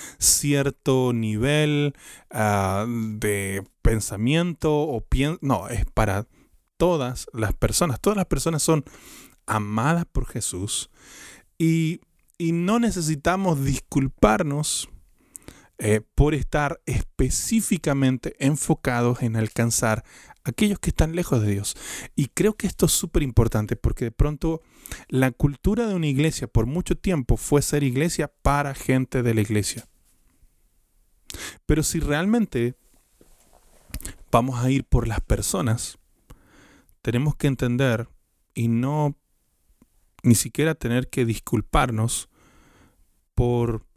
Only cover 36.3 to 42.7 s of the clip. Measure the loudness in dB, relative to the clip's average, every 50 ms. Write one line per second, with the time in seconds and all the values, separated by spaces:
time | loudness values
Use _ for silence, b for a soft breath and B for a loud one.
36.3 | b b b b b b b b b b b b b b -6 -2 -2 0 0 0
37.3 | -2 0 0 0 0 0 0 0 0 2 2 2 0 0 -4 -6 _ _ _ _
38.3 | _ _ _ _ -6 -2 0 0 0 0 0 0 0 0 0 0 -2 _ _ _
39.3 | _ _ _ _ _ _ _ _ _ _ _ _ _ _ _ _ _ _ 4 4
40.3 | 4 4 2 -2 -2 0 0 0 0 -2 -2 -2 -2 -2 -2 -2 -2 -2 0 0
41.3 | -2 -4 -4 -2 -2 -2 -2 0 0 0 2 2 0 0 0 -2 -2 -4 -8 _
42.3 | b b b b b b b b